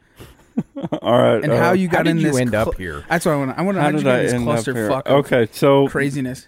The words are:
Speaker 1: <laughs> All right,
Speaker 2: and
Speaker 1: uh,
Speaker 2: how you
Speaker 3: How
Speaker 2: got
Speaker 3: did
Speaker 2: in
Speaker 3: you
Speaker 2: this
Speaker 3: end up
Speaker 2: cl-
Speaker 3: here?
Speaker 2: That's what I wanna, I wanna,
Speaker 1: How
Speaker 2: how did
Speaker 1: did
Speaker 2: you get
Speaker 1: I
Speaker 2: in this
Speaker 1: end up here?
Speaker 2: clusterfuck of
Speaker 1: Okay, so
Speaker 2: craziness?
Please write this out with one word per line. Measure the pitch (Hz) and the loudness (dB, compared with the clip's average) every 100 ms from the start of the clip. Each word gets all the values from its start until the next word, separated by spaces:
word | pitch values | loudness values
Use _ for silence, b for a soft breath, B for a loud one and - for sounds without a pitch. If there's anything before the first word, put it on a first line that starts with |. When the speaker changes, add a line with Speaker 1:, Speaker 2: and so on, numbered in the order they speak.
| b b b b b - | b b b b b -8
Speaker 1:
<laughs> | - 285 190 - | -8 -8 -8 -4
All | 101 123 | 0 4
right, | 120 120 | 4 2
Speaker 2:
and | 151 | 0
Speaker 1:
uh, | 117 | 0
Speaker 2:
how | - | 2
you | 190 185 | 0 0
Speaker 3:
How | 170 | 0
Speaker 2:
got | |
Speaker 3:
did | 160 | 0
Speaker 2:
in | 165 | 0
Speaker 3:
you | 156 | 0
Speaker 2:
this | 131 | 0
Speaker 3:
end | 123 | 0
up | 107 113 | 0 -2
Speaker 2:
cl- | - | -4
Speaker 3:
here? | 90 73 - | -8 -10 -4
Speaker 2:
That's | 165 180 | -2 0
what | |
I | 143 | -2
wanna, | 135 131 | -2 -4
I | |
wanna, | 185 190 | -2 0
Speaker 1:
How | 147 | 0
Speaker 2:
how | |
did | 151 | 0
Speaker 1:
did | |
Speaker 2:
you | 139 | 0
get | |
Speaker 1:
I | 123 | 2
Speaker 2:
in | |
this | 95 | 0
Speaker 1:
end | 123 120 | 0 0
up | 117 | -2
here? | 113 120 107 | -2 -2 -2
Speaker 2:
clusterfuck | 131 - | -2 2
of | 139 139 | 2 2
Speaker 1:
Okay, | 131 113 | 0 0
so | - 147 139 139 | 2 4 4 4
Speaker 2:
craziness? | 143 143 143 127 131 | 0 -4 -4 -8 -10